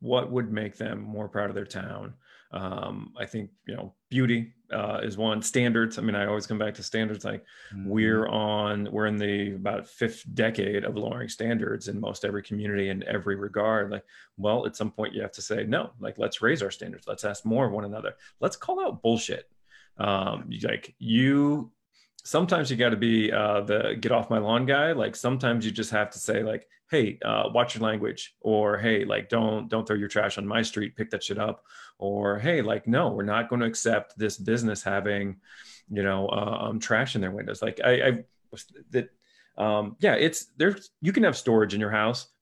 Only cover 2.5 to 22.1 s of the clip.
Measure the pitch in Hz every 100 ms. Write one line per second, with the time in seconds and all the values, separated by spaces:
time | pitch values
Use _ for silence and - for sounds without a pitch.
2.5 | 92 95 95 95 101 - - 101 113 98
3.5 | _ - - 95 - - 127 123 117 113
4.5 | - - 107 104 104 110 98 110 107 -
5.5 | 127 120 113 113 113 110 101 101 104 -
6.5 | 107 107 107 101 113 107 104 104 101 -
7.5 | - - 101 95 107 110 110 110 110 107
8.5 | 107 104 104 104 107 107 104 101 101 101
9.5 | 95 101 101 - - 117 - - - 113
10.5 | 113 98 101 104 104 113 120 113 - 117
11.5 | 113 - 113 - 98 107 101 104 101 -
12.5 | 101 104 101 98 95 - 107 101 98 101
13.5 | 104 107 110 98 101 - - - - 104
14.5 | 117 - - 107 - 107 101 104 - -
15.5 | 107 107 143 - - 104 104 110 - 113
16.5 | 160 98 - - - - 101 104 101 110
17.5 | 117 123 104 101 107 101 - - - 190
18.5 | - - 370 370 - 117 113 - - -
19.5 | _ _ - _ - 104 98 95 101 -
20.5 | 113 110 - - - 117 113 131 143 143
21.5 | 147 - _ _ _ _